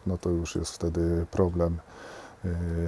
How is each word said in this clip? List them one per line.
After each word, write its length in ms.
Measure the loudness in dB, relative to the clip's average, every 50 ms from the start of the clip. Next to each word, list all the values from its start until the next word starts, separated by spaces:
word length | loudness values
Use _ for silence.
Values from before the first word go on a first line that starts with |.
| 0 -2
no 100 | -2 0
to 120 | 0 0
już 260 | 0 0 0 -2 -2
jest 160 | -4 -4 -4
wtedy 540 | -4 -2 -2 0 2 2 2 2 2 2 0 0
problem. 460 | 2 4 4 4 4 4 2 2 2 -2 -6 -10 -18 -18 -16 -16 -16 -16 -16 -18 -12 -8 -4
Y, 40 | -2 -2 0 0 0 0 0 0